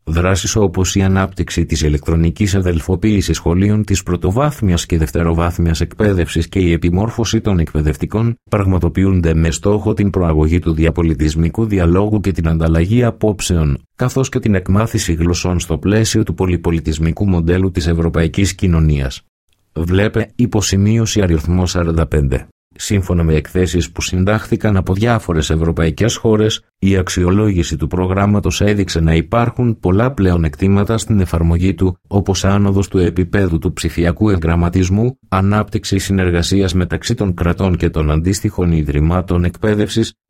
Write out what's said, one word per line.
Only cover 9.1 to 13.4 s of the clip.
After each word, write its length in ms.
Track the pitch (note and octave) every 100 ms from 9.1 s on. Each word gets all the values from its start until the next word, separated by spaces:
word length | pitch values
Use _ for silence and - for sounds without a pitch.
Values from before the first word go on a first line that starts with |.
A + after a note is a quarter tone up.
| F#2+ E2
με 160 | D#2+ D#2+
στόχο 440 | E2 G2+ G#2 G#2+
την 160 | G#2 G2+
προαγωγή 480 | F#2 E2+ D#2 D#2 E2+
του 140 | E2
διαπολιτισμικού 920 | D#2 D#2+ D#2+ E2 D2 D#2 D#2 E2 F#2 A2+
διαλόγου 540 | G2 E2+ F2+ G#2+ G#2+
και 120 | F#2+
την 160 | F2 E2
ανταλλαγή 560 | E2 E2 E2 F2 A#2+
απόψεων, 720 | A#2+ - G#2+ G2